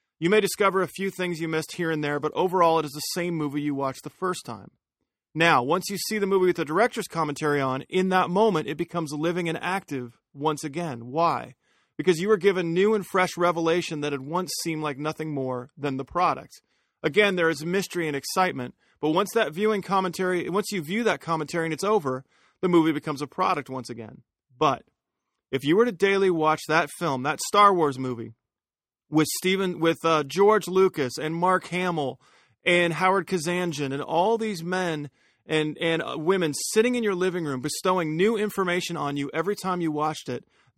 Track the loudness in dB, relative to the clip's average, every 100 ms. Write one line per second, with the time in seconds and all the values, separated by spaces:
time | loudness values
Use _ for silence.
0 | _ -4 2 4 4 2 2 2 -2 -2
1 | -6 -4 -4 -4 -2 -4 -4 -4 -2 0
2 | 0 -2 -2 0 2 4 6 4 0 -6
3 | -6 -4 -2 -2 -2 -2 -4 -2 -4 -6
4 | -14 -6 -6 -6 -8 -14 -14 _ _ _
5 | _ _ _ 2 4 4 2 -2 -2 -6
6 | -4 -2 0 2 2 2 0 0 0 0
7 | -6 -4 -4 -2 0 0 0 -4 -2 -2
8 | 2 2 2 2 2 2 -2 -6 -6 -6
9 | -6 -2 -2 -2 -2 -4 -4 -6 -6 -8
10 | -8 -14 _ -4 -2 -2 -4 -6 -6 -8
11 | -6 0 0 0 -6 -18 _ _ _ -4
12 | 0 2 2 2 4 2 0 2 4 2
13 | 0 0 0 2 0 2 2 2 0 -4
14 | -4 -4 -4 -4 -4 -6 -4 -4 -4 -4
15 | -6 -6 -6 -4 -4 -6 -8 -8 -6 -4
16 | -4 0 2 0 -6 -20 _ _ _ _
17 | 0 4 4 4 2 0 -2 -2 -2 -4
18 | -4 -4 -2 0 0 -2 -10 -12 _ _
19 | 0 0 0 0 0 0 0 0 0 0
20 | 0 -2 -2 -2 -2 -4 -2 -4 -4 -2
21 | 0 0 -2 -2 -2 -4 -4 -2 0 0
22 | 0 -4 -8 _ _ _ 2 4 4 2
23 | -4 -6 -6 -2 0 -2 -4 -10 -10 -12
24 | -16 -20 _ _ _ 0 2 2 _ _
25 | _ _ _ _ _ -2 2 4 4 2
26 | 2 4 2 2 2 2 2 2 2 -2
27 | -2 -2 -2 -4 2 6 6 6 2 0
28 | -4 -6 -10 -16 _ _ _ _ _ _
29 | 0 2 2 0 0 0 0 0 0 2
30 | 2 2 2 4 6 4 2 2 2 2
31 | -4 -4 -6 0 2 0 0 -4 -2 -2
32 | -4 -6 _ _ _ _ 2 2 2 2
33 | 2 2 0 -2 -2 -2 -2 -4 -4 -4
34 | -2 0 2 0 -2 -6 -4 -2 -2 -4
35 | -8 _ _ _ -2 0 0 -2 -2 0
36 | -2 -2 0 2 2 -2 0 2 4 2
37 | 0 0 0 -2 -4 -4 -6 -2 0 2
38 | 0 2 2 2 -2 -2 -2 -2 -2 -4
39 | -4 -4 -4 -2 -2 -2 -4 -2 -2 -2
40 | -4 -4 -8 -10 -10 _ _